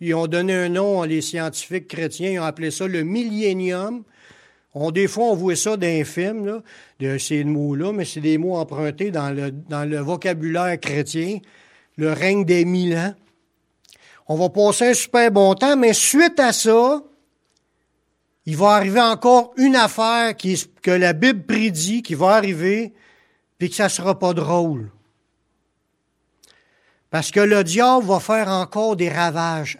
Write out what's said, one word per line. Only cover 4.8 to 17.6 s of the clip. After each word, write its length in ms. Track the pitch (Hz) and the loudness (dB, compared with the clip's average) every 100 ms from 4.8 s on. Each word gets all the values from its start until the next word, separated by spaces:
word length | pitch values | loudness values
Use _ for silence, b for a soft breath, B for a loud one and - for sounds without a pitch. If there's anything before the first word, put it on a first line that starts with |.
| 160 | -4
des 160 | 165 196 | 0 -2
fois, 200 | 214 233 | 0 -2
on 80 | |
voit 200 | 190 185 | 0 -2
ça 220 | 165 214 214 | -2 -2 -2
dans 100 | 175 | 0
les 160 | 160 | -2
films, 440 | 147 - 190 220 202 | -2 -4 -6 -6 -8
là, 160 | 220 b b b - | -10 b b b -8
de 200 | 135 135 | -6 -6
ces 260 | - 151 | -4 -2
mots-là, 480 | 147 151 147 143 180 | 0 -2 -2 -2 -4
mais 140 | 208 165 | -4 -6
c'est 160 | 156 | -4
des 160 | 156 156 | -2 0
mots 180 | 180 175 | 0 -4
empruntés 540 | 151 143 151 147 202 | -6 -6 -6 -4 -6
dans 180 | 165 143 | -4 -4
le, 220 | 139 139 | -6 -8
dans 340 | 135 165 147 | -10 -10 -8
le 140 | 147 151 | -6 -6
vocabulaire 840 | 143 175 190 165 160 165 180 170 | -4 -4 -4 -4 -4 -2 -2 -4
chrétien. 600 | 151 143 147 160 170 202 b b b b b - | -4 -4 -4 -6 -6 -8 b b b b b -4
Le 120 | 156 | -4
règne 360 | 147 180 202 175 | 0 0 2 2
des 180 | 175 | 2
mille 320 | 170 185 180 165 | 2 0 0 0
ans. 160 | 180 196 _ _ _ _ _ _ _ b b b - | -4 -8 _ _ _ _ _ _ _ b b b -6
On 80 | 156 | -2
va 120 | 180 | 0
passer 380 | 208 208 196 247 | 2 2 4 2
un 80 | |
super 360 | 220 - 247 233 | 2 2 2 4
bon 220 | 202 196 | 6 6
temps, 240 | 190 269 277 | 6 2 4
mais 160 | 240 | 4
suite 480 | 214 - 277 339 339 | 4 4 4 4 4
à 140 | 254 | 2
ça, 480 | - 220 226 247 302 - _ _ _ _ _ | 2 4 4 4 2 -4 _ _ _ _ _